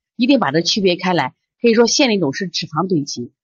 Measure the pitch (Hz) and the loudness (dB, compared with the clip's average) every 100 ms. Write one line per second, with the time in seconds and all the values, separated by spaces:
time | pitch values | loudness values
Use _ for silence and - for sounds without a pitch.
0 | _ - 247 269 151 156 170 214 190 175 | _ -2 2 2 2 0 -2 0 0 0
1 | 185 170 139 - _ _ 233 220 226 - | -2 -2 -2 -8 _ _ 2 4 2 2
2 | 226 202 147 - 185 - 160 156 185 165 | 2 0 -2 -4 -8 -8 -8 -4 -2 -2
3 | 143 - 120 _ | -4 -10 -12 _